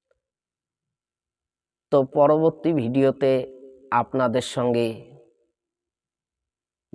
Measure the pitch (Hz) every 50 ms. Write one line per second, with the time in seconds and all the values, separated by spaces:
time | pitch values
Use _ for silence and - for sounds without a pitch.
0 | _ _ _ _ _ _ _ _ _ _ _ _ _ _ _ _ _ _ _ _
1 | _ _ _ _ _ _ _ _ _ _ _ _ _ _ _ _ _ _ 147 143
2 | 135 135 - 151 143 143 151 156 160 165 160 - - 165 165 147 113 117 127 139
3 | 135 135 131 - 139 135 135 127 127 - - - - - - - - - 123 120
4 | 117 - - 131 127 120 113 127 - - - 131 123 123 120 120 117 113 113 110
5 | - - - - _ _ _ _ _ _ _ _ _ _ _ _ _ _ _ _
6 | _ _ _ _ _ _ _ _ _ _ _ _ _ _ _ _ _ _